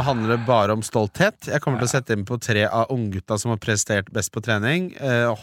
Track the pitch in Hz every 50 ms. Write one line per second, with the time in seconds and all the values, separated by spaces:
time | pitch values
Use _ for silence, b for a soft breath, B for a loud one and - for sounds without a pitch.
0 | 127 143 135 117 110 110 117 117 117 123 123 110 101 101 107 110 110 - - 117
1 | 107 101 - - 175 214 - _ - 131 - 147 - 156 131 113 123 117 - 135
2 | 123 - 113 101 98 101 123 117 - - 110 104 107 - - 113 113 - 135 123
3 | 113 101 95 95 - - 107 107 - 117 113 107 - 113 107 104 - - 107 101
4 | 95 - - 107 - - - 120 107 120 110 104 104 123 156 180 185 180 - -
5 | 139 131 123 117 120 120 110 104